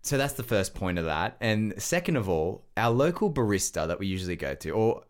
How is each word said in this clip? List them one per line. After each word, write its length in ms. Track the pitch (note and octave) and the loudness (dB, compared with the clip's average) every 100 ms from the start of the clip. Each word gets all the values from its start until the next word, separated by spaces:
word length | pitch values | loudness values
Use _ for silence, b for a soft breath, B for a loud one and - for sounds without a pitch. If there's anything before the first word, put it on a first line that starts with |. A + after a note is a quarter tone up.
so 160 | - C#3 | -2 0
that's 140 | C#3+ | 0
the 80 | - | -4
first 320 | - G#2 F#2 | 0 0 0
point 240 | - F#2 F2 | -2 -2 0
of 60 | |
that. 320 | D#2+ D2+ G#2+ - | 0 0 -2 -2
And 400 | A2+ G#2+ G#2+ G2 | 0 2 0 -4
second 360 | - F3 F3 C#3+ | -2 -2 0 0
of 120 | G2 | 2
all, 360 | D#2+ E2+ - - - | 2 0 -4 -6 0
our 140 | A#2 | 2
local 400 | A#2+ D#3+ F3 G#3 | 4 2 2 0
barista 540 | C#3 G#2+ G2 - E2+ D#2+ | 2 2 2 0 -2 -2
that 120 | - | -2
we 60 | G2 | -2
usually 260 | F#2 F#2 E2+ | -2 -4 -4
go 180 | C#2+ C2+ | -4 -6
to, 140 | D#2+ | -4
or 320 | F#2+ A2 - | 0 2 0